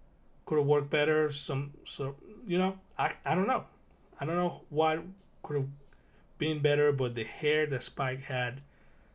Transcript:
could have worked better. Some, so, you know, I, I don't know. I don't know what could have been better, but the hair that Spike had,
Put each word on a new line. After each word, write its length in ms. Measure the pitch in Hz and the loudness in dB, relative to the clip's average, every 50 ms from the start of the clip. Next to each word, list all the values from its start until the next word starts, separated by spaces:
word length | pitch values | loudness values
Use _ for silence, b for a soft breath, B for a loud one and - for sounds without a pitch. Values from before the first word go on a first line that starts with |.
| - - - - - - - - - | -20 -20 -20 -20 -20 -20 -20 -20 -4
could 140 | - 156 151 | 0 2 2
have 80 | 143 | 4
worked 240 | 143 147 147 143 143 | 4 4 4 4 2
better. 400 | - 151 147 156 156 156 156 151 | 2 2 4 4 4 4 2 0
Some, 420 | 143 - - - 139 135 143 143 - - - | -2 -6 -6 -4 -4 -4 -4 -6 -12 -16 -14
so, 320 | - - - 139 135 139 - - - 214 - 254 | -14 -8 -6 -6 -6 -6 -10 -16 -20 -18 -14 -6
you 140 | 202 170 180 | -2 0 2
know, 180 | 185 190 196 196 - - - - | 2 0 -2 -6 -14 -14 -4 -2
I, 160 | 135 156 - - - | -2 -2 -2 -4 -2
I 80 | 139 156 | 0 0
don't 140 | 180 190 | 2 2
know. 180 | 233 262 - 135 - - - - _ - _ - _ - - | 2 0 -2 -2 -8 -20 -20 -20 _ -20 _ -20 _ -10 -6
I 60 | 135 | -4
don't 100 | 151 170 | -2 0
know 260 | 175 180 175 143 - - - | 0 0 0 -2 -6 -14 -4
what 340 | 147 147 160 160 156 165 170 185 190 - - - - - | 0 2 2 2 2 0 -4 -10 -16 -18 -20 -20 -20 -18
could 140 | - - 147 | -10 -4 -2
have 120 | 143 135 135 139 - - b b b b b b b b b - | -2 -2 -2 -6 -14 -20 b b b b b b b b b -8
been 220 | - 143 156 156 151 | -4 -2 -2 0 2
better, 320 | 139 147 147 147 147 147 | 4 4 6 6 6 4
but 240 | 139 131 131 120 117 | 4 2 0 -2 -2
the 80 | 117 110 | -4 -6
hair 420 | - - - - 147 151 156 156 | -6 -6 -2 0 2 2 2 2
that 160 | 147 139 120 | 0 -2 -4
Spike 400 | - - - - 139 131 131 131 | -6 -6 -4 -4 -4 -4 -4 -6
had, 400 | 135 - 135 127 123 120 127 135 - b b b b b b b b b | -8 -6 -4 -2 -2 -4 -6 -10 -16 b b b b b b b b b